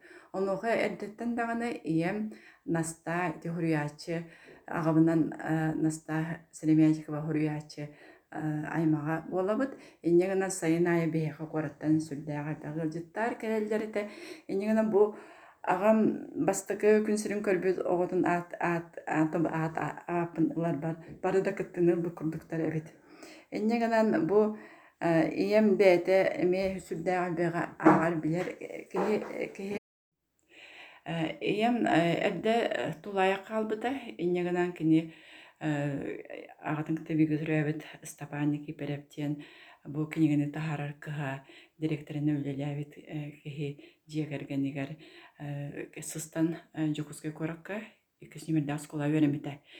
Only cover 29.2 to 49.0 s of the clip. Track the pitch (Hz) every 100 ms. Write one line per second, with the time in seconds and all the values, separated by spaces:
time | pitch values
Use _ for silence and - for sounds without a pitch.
29.2 | - - - - 196 202 - _ _ _
30.2 | _ _ _ - - - - - - 165
31.2 | 160 - - 202 233 240 - 156 170 -
32.2 | 208 175 220 233 - - 165 160 208 196
33.2 | 190 196 - 220 214 214 240 269 226 -
34.2 | 175 180 175 175 175 175 160 160 165 -
35.2 | - - - - 156 147 143 139 - -
36.2 | - - - - - 151 156 160 - 156
37.2 | 156 151 160 156 151 156 - - - -
38.2 | 147 143 147 147 156 156 143 143 - -
39.2 | 147 147 - - - - - 143 156 160
40.2 | 156 147 143 151 156 147 147 - - 147
41.2 | 139 139 - - - - 156 151 - 147
42.2 | 147 143 139 139 147 143 147 - - 151
43.2 | 147 151 151 139 143 143 - _ - 151
44.2 | 147 139 - 139 139 143 143 156 - -
45.2 | - - 147 143 143 - - - - 160
46.2 | - 160 165 160 - 156 156 151 147 -
47.2 | 156 156 160 165 - 214 214 _ _ _
48.2 | - 156 - 160 143 147 - 156